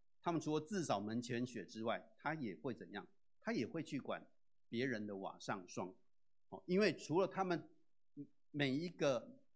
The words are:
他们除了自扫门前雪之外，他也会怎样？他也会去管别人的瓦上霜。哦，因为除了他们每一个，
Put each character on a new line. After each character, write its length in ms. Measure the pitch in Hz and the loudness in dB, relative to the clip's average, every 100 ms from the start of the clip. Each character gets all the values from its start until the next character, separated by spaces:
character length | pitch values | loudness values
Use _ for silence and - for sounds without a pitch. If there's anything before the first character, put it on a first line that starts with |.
| - - | -20 -6
他 100 | 180 | 0
们 100 | 165 | 0
除 160 | 151 151 | 2 0
了 80 | |
自 200 | 151 202 | 0 0
扫 160 | 147 104 | 4 2
门 200 | 104 117 | 2 -2
前 240 | 120 120 | 0 -2
雪 200 | 127 110 | -2 -4
之 180 | 85 110 | -8 -4
外， 180 | 113 95 - - | 0 -2 -4 -6
他 160 | - | -4
也 200 | 160 117 | -2 -4
会 180 | 85 135 | -4 -6
怎 180 | 110 87 | -6 -8
样？ 120 | 104 - - - - | -10 -12 -18 -20 -10
他 140 | - | -4
也 120 | 233 - | 0 0
会 160 | 165 | -2
去 160 | - 139 | -4 -4
管 240 | - 90 - - - - - | -2 -4 -6 -20 -20 -20 -6
别 160 | 117 | -2
人 200 | 135 113 104 | 0 0 -2
的 100 | 98 | -4
瓦 200 | 90 82 | -6 -6
上 280 | - 107 87 | -4 -4 -4
霜。 260 | - 92 - - - - - - | -6 -6 -8 -20 -20 -20 -20 -16
哦， 120 | - - | -10 2
因 120 | 180 | 6
为 160 | 208 | 6
除 260 | 135 - 160 | 4 0 2
了 60 | 185 | 2
他 160 | - | 2
们 240 | 185 165 - - - - - - 143 - - | 0 0 -4 -18 -20 -20 -20 -16 -16 -16 -8
每 200 | 147 139 | 0 2
一 200 | 135 175 | 2 0
个， 500 | - 147 120 - - - | 2 4 4 0 -16 -20